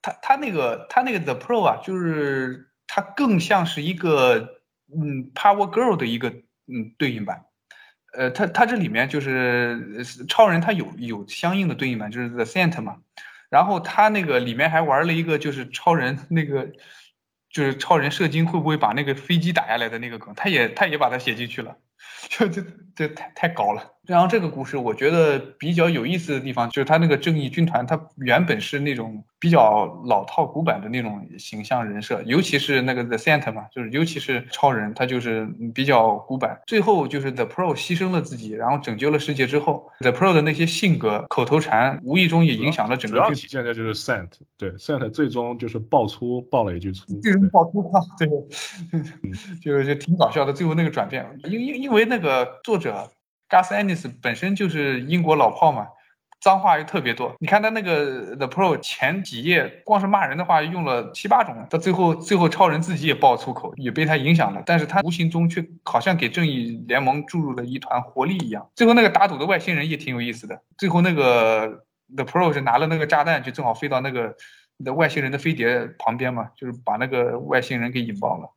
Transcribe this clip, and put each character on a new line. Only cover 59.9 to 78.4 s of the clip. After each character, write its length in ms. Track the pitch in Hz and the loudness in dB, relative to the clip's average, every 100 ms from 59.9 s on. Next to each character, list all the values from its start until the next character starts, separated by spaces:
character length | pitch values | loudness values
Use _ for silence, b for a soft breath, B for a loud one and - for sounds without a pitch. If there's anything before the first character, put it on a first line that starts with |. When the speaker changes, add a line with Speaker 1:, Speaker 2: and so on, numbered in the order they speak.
| 208 | 0
Speaker 1:
是 80 | 196 | 2
骂 180 | 202 156 | 2 0
人 120 | 143 | -2
的 60 | 185 | 2
话 160 | 165 | 2
用 220 | 156 180 151 | 2 -2 0
了 260 | 123 107 | -2 -4
七 160 | - 202 | -8 2
八 160 | 202 | 2
种， 240 | 214 113 - | 2 -4 -4
到 80 | 165 | -2
最 140 | 190 | 0
后， 240 | 180 175 160 | 2 2 0
最 220 | - 196 | 0 2
后 100 | 165 | 2
超 200 | - 185 | 4 2
人 140 | 151 | 2
自 140 | 165 156 | -2 -2
己 120 | 139 | 0
也 60 | |
爆 220 | 123 135 120 | 4 4 2
粗 180 | - | -2
口， 200 | 123 - - | -8 -10 -6
也 160 | 127 | -4
被 140 | 156 156 | -2 0
他 100 | 156 | 0
影 160 | 135 | 4
响 200 | 170 120 | 4 2
了， 100 | 98 - | -2 0
但 140 | 170 | 2
是 60 | 156 | 2
他 160 | 196 | 0
无 100 | 196 | 0
形 180 | 175 165 | 0 -2
中 180 | 165 170 | 2 0
却 160 | 170 165 - | 0 -8 -10
好 160 | - 117 | -4 0
像 160 | 185 170 | 2 0
给 140 | 117 | 0
正 180 | - 165 | 0 0
义 360 | 131 117 117 117 | -2 -4 -8 -2
联 160 | 123 | 0
盟 220 | 135 143 147 | 2 -2 -4
注 140 | 175 | -4
入 140 | 147 | -4
了 100 | 127 | -6
一 140 | 120 127 | -6 -8
团 240 | - 123 | -4 -4
活 240 | 120 - 131 | -4 -2 -2
力 120 | 190 | -2
一 120 | 131 | -4
样。 200 | 104 - - | -8 -12 2
最 120 | 233 | 6
后 60 | |
那 80 | 233 | 6
个 80 | 214 | 6
打 180 | 170 196 | 6 4
赌 100 | 143 | 2
的 80 | 156 | 0
外 140 | - | 0
星 160 | - 160 | 0 -2
人 140 | 156 | -2
也 80 | 151 | -4
挺 180 | - 123 | -6 -6
有 60 | |
意 100 | 120 | -6
思 160 | 117 110 | -8 -12
的， 140 | 117 _ _ | -16 _ _
最 100 | 196 | 0
后 140 | 175 | 4
那 120 | 180 | 2
个 720 | 160 131 120 110 110 110 107 _ _ _ 135 | 4 4 6 6 4 0 -6 _ _ _ -8
The 80 | |
Pro 300 | 127 175 175 | -2 2 2
是 80 | 143 | 2
拿 160 | 135 120 | 2 2
了 100 | 156 | 2
那 100 | 160 | 0
个 80 | 147 | 2
炸 180 | 156 | 2
弹， 200 | 147 156 | 2 0
就 80 | 127 | -2
正 140 | 123 127 | -4 -4
好 80 | |
飞 160 | 113 143 | -2 -2
到 100 | 131 | -2
那 120 | 135 | -2
个， 240 | 127 113 - B B B _ | -4 -6 -8 B B B _
那 160 | 131 | -6
外 160 | 139 160 | 0 2
星 120 | - | 2
人 100 | 135 | -2
的 60 | 135 | -2
飞 160 | 160 | -2
碟 340 | 139 117 123 117 - | 0 2 2 -2 -4
旁 180 | - 120 | -4 -2
边 160 | 127 | -2
嘛， 160 | 120 110 _ | -4 -8 _
就 100 | 131 | -12
是 60 | 120 - | -8 -6
把 100 | 107 | -4
那 100 | 131 | -2
个 300 | 127 120 120 | 0 0 -2
外 220 | 143 135 | 0 0
星 180 | 120 127 | 0 -4
人 120 | 120 | -4
给 100 | 123 | -4
引 160 | 113 101 | -6 -4
爆 180 | - | -4
了 120 | - | -4